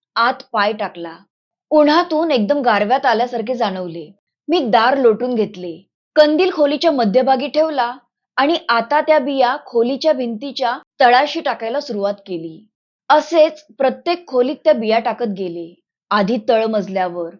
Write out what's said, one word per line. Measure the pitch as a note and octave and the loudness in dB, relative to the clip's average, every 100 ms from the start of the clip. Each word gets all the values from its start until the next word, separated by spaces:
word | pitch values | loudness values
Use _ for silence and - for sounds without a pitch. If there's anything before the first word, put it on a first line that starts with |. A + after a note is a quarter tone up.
| _ - | _ -2
आत | A#3 B3 - | -2 -2 -6
पाय | G#3+ G#3 | -2 -2
टाकला. | A3 F#3+ F3 E3+ E3+ _ _ _ _ - | -2 -8 -8 -14 -14 _ _ _ _ 0
उन्हातून | D4+ D4 D#4+ F4 D#4 E4 | 4 6 4 2 0 0
एकदम | C4+ G3+ D4 | 0 0 0
गारव्यात | B3 G3+ G#3 C4+ C4 | 2 0 2 0 2
आल्यासारखे | A3 A#3+ A#3+ A3 | 0 -2 -4 -4
जाणवले. | B3 G#3+ F#3 F3+ E3 D3+ _ _ _ - | -2 -2 -4 -8 -10 -14 _ _ _ -2
मी | E4+ | -2
दार | B3 A3+ A#3 C#4 | 2 2 2 2
लोटून | B3 G#3+ B3 | 2 2 -2
घेतले, | A#3 G#3 F#3 F3+ E3 _ _ _ - | -2 -4 -6 -14 -14 _ _ _ 2
कंदील | D4+ D#4 F4+ | 4 4 0
खोलीच्या | - C#4+ D4 E4+ | 2 0 2 0
मध्यभागी | C#4 G#3+ A3 C4 C4 C4+ | 0 2 2 2 0 0
ठेवला | D4+ D#4+ C#4+ A#3+ C4 _ _ _ - | 0 0 -2 -4 -6 _ _ _ -2
आणि | C#4+ E4 - | 0 0 0
आता | A#3 A#3 D4 | -2 0 0
त्या | D4+ D#4 | 2 2
बिया | C4 C4+ A#3+ - - | 2 0 0 -2 -4
खोलीच्या | A#3+ A#3+ C4+ D#4 | -2 0 0 0
भिंतीच्या | C4 A#3+ G#3+ C#4+ - A#3+ C4 _ - | 0 -4 -8 -10 -6 -4 -4 _ 2
तळाशी | B3+ B3 D4 E4 | 4 4 2 -4
टाकायला | D4 A3+ A3+ C4 | -6 -6 -6 -8
सुरुवात | C#4+ G#3 G3+ G3+ - | -6 -4 -4 -6 -10
केली. | F3 E3 D#3+ _ _ _ _ - | -10 -10 -16 _ _ _ _ 2
असेच | D4+ D4+ E4 D#4 D#4 _ - | 2 4 4 4 0 _ -2
प्रत्येक | C4 - E4+ F4 - | -2 -2 -4 -4 -2
खोलीत | B3+ B3+ D4+ | -2 -2 0
त्या | D#4+ | 0
बिया | B3+ A3 A3+ | 2 2 0
टाकत | A#3 G#3+ A#3+ F#3+ | -2 -4 -6 -6
गेले. | F#3 E3+ E3+ F3+ _ _ - | -8 -8 -12 -18 _ _ -4
आधी | G#3 G3 A#3+ A3 | -2 0 -2 2
तळमजल्यावर, | A3+ A3 A3 F#3 F#3+ F#3 F3 E3+ | 2 2 -2 -4 -4 -4 -6 -10